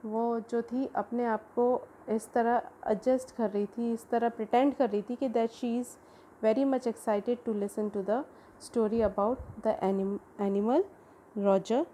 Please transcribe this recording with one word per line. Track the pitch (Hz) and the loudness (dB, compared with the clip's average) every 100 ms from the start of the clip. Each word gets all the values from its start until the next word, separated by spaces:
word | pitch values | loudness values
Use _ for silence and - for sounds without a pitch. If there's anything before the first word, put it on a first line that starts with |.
वो | 220 220 233 233 | -4 -2 0 -2
जो | 226 233 | -2 -4
थी | 233 247 269 | -2 -4 -2
अपने | - 202 240 | -4 -4 -2
आप | 240 214 | 0 -2
को | - - 240 254 - - - | -2 0 2 2 -4 -16 -4
इस | 220 - | -4 0
तरह | 247 233 240 - - - | 0 2 0 -2 -8 -2
एडजस्ट | 220 254 254 254 | 0 2 0 -2
कर | - 214 | -4 -2
रही | 202 | -2
थी, | 208 - 233 | -4 -4 -4
इस | 226 - | -4 -2
तरह | 233 233 | 0 0
प्रिटेंड | 226 214 240 277 | -2 2 4 4
कर | 262 240 | 2 0
रही | 208 | 0
थी | 202 | -4
कि | 247 269 | -4 0
that | 226 226 | 0 -2
she | - 240 240 | -2 -2 -2
is | 240 - - - - - | -4 -14 -20 -20 -20 -2
very | 220 220 | 2 4
much | 269 262 240 | 2 2 -2
excited | 220 - 202 202 240 | -4 -2 0 0 -4
to | 233 | -2
listen | 208 202 - 214 | -2 -2 -2 -4
to | 208 | -4
the | 190 233 302 - - - | -2 -2 -2 -16 -20 -20
story | - 233 214 233 | -6 0 0 2
about | 214 202 208 262 - - | 2 2 0 0 -8 -2
the | 220 - | -2 2
anim-, | 190 196 196 202 - - | 2 2 0 -4 -8 -4
animal | 202 196 214 285 392 - - - - | 0 2 2 2 0 -8 -20 -20 -12
Roger | 214 202 190 190 233 339 | 0 4 4 2 0 0